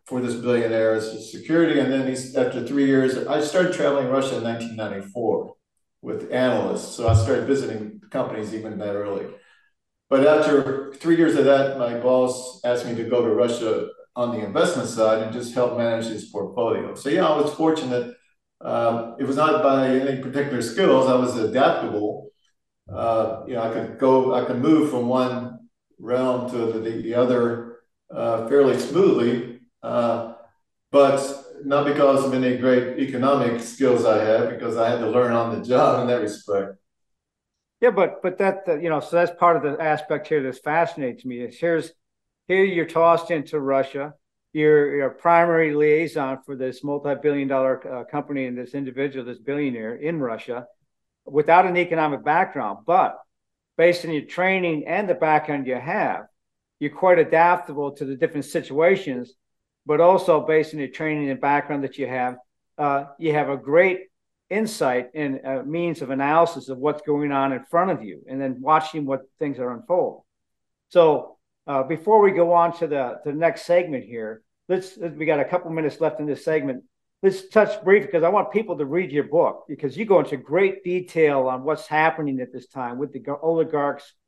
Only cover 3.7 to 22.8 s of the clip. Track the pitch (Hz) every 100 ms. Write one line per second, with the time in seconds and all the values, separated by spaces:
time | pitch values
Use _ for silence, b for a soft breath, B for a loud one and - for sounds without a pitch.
3.7 | 156 143 139 123 135 - 120 113 117 117
4.7 | 110 104 98 - 123 110 - - - _
5.7 | _ _ _ 104 - - 127 127 110 95
6.7 | 95 - - 95 - - 120 127 135 104
7.7 | 107 104 - - 131 - 110 104 107 107
8.7 | 98 104 101 104 98 - b b b b
9.7 | _ _ _ - 135 147 156 147 139 135
10.7 | 135 - - 165 160 151 143 139 139 139
11.7 | 135 120 120 123 127 123 - - - 120
12.7 | 120 120 113 107 120 113 104 120 - 110
13.7 | 101 - - - 123 120 113 104 156 180
14.7 | 131 117 117 110 110 113 123 120 123 120
15.7 | 120 117 113 113 104 - 104 95 120 113
16.7 | 101 - - 139 180 160 147 147 - 160
17.7 | 156 127 123 120 b b _ _ _ -
18.7 | 117 117 117 - - 131 143 156 - 139
19.7 | 135 131 131 139 127 123 139 135 123 -
20.7 | 196 175 127 127 127 127 113 107 127 160
21.7 | - - 104 104 - - _ _ _ _
22.7 | _